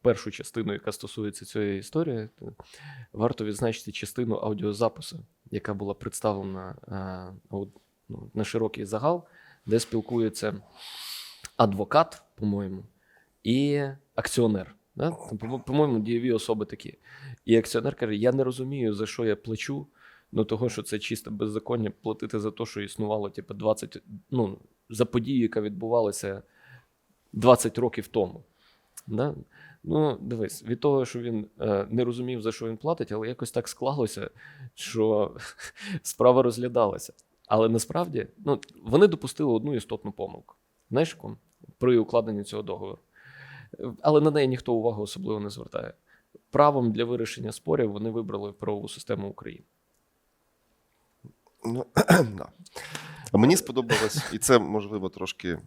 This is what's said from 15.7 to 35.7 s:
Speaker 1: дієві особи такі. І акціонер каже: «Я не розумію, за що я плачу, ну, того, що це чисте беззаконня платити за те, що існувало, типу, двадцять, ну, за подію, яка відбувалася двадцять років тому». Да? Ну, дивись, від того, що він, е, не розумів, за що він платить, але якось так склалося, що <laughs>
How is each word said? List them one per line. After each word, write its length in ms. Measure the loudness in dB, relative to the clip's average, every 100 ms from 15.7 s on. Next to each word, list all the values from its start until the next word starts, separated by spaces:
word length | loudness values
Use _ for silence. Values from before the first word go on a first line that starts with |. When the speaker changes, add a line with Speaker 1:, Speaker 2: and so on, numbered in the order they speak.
| 2 4 2
Speaker 1:
дієві 320 | 0 0 2
особи 340 | 0 0 -2 -2
такі. 320 | -8 -14 -18 -20 -20 -18 -4 6
І 120 | 6
акціонер 380 | 6 0 0 -2
каже: 200 | -2 2
«Я 160 | 2
не 120 | 4
розумію, 500 | 0 -2 -6 -2 -2
за 120 | 0 -4
що 200 | -2 0
я 100 | 0
плачу, 520 | -4 -6 -6 -8 -8 _ -20 -20 -6
ну, 140 | -2 0
того, 240 | 0 -2
що 140 | -2
це 160 | -6 -6
чисте 300 | -6 -8 -8
беззаконня 640 | -6 -4 -4 -4 -2 -2 -4
платити 380 | -6 -6 -4 -4
за 120 | -4
те, 140 | -6 -8
що 160 | -6
існувало, 480 | -8 -6 -2 -2 -4
типу, 240 | -10 -12
двадцять, 440 | -4 0 0 -4 -14 -18 -18 -4
ну, 260 | 0 0 -2 _ _ -8
за 160 | 0 2
подію, 360 | 0 2 2
яка 200 | 2 0
відбувалася 800 | -2 -4 0 2 2 0 -6 -6 -12 _ -20 -20 _ _ _ _ _
двадцять 440 | 4 8 8 6 0
років 300 | -2 -2 -2
тому». 360 | 0 0 -2 -20 _ _ _ _ -16 -6
Да? 280 | -2 -2 -4 -14 -20 -20 -12
Ну, 340 | -2 2 2 0
дивись, 420 | -4 -4 -4 -6
від 160 | -6 0
того, 260 | 4 4 2
що 140 | -4
він, 280 | -4 -4 -6 -4
е, 260 | 0 0 0
не 140 | 0
розумів, 380 | 0 -2 -4 -4
за 100 | -4
що 160 | -4 -6
він 100 | -4
платить, 340 | -4 -2 -4
але 160 | -4 -6
якось 240 | -6 -4
так 160 | -4 -4
склалося, 600 | -4 -2 0 -2 -4 -12 -14 -20 -20 -20 -14
що 600 | -6 2 4 4 0 -4 -16 -14
<laughs> 360 | -16